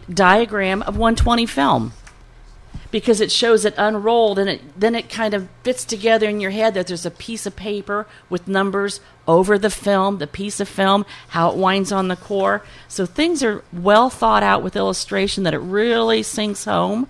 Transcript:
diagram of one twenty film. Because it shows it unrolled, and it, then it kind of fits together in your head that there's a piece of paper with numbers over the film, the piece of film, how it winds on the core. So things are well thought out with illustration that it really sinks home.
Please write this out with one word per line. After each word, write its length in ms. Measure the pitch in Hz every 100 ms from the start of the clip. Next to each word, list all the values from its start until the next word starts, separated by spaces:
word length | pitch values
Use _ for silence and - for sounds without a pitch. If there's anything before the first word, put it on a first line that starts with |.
| -
diagram 680 | 175 185 202 233 214 190 190
of 160 | - 202
one 180 | 226 226
twenty 300 | - 233 233
film. 480 | - 277 123 113 - - - - - - - - - -
Because 280 | 220 214 214
it 100 | 214
shows 340 | - 233 226 208
it 80 | 202
unrolled, 640 | 208 214 208 233 226 196
and 100 | 196
it, 320 | 156 - -
then 140 | 208
it 160 | 233 -
kind 240 | - 226
of 140 | 208 185 -
fits 200 | 254 254
together 460 | - 220 220 226 214
in 100 | 208
your 120 | 196
head 240 | 202 220 196
that 100 | 175
there's 220 | 175 175
a 40 |
piece 360 | - - 226 -
of 80 | 185
paper 500 | 196 208 190 202 214 - -
with 180 | 180 175
numbers 520 | 196 196 196 202 - - - -
over 300 | 165 190 208
the 140 | 208
film, 480 | - 202 196 196 202
the 80 | 147
piece 320 | - 202 -
of 100 | 202
film, 340 | - 190 196 202 - -
how 200 | 160 165
it 80 | -
winds 340 | 190 196 185
on 160 | 196 185
the 80 | 180
core. 460 | - 202 196 202 - - -
So 200 | - 180
things 340 | - 320 330
are 220 | 240 208 -
well 380 | 175 180 208 247
thought 320 | - 226 214
out 180 | 202 196
with 140 | - 202
illustration 640 | 190 190 - 202 196 - 185
that 100 | 156
it 40 |
really 640 | 175 196 226 233 226 226
sinks 440 | 214 - 214 202 -
home. 440 | 190 180 208 135